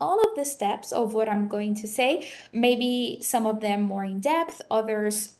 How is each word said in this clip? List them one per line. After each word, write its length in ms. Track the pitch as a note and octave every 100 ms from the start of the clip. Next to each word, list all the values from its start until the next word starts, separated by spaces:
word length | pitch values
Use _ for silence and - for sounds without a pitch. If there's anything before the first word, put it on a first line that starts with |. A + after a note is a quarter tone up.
all 180 | D3+ G4+
of 160 | A4 A4
the 80 |
steps 480 | C#4+ - G3+ - -
of 220 | B3 A3
what 160 | G#3+ G#3+
I'm 180 | G#3 G#3
going 280 | G#3 G#3 G#3
to 120 | G#3+
say. 420 | - B3+ D#4 - - -
Maybe 680 | A#3 A#3+ A#3+ B3 B3 A#3+ -
some 240 | - A#3+ A3
of 160 | G#3+
them 220 | G#3+ G3+
more 200 | G3+ G3
in 160 | G3 F#3+
depth, 420 | C4+ E4 E4 - -
others, 640 | A3 A3 G#3+ G#3+ G#3+ -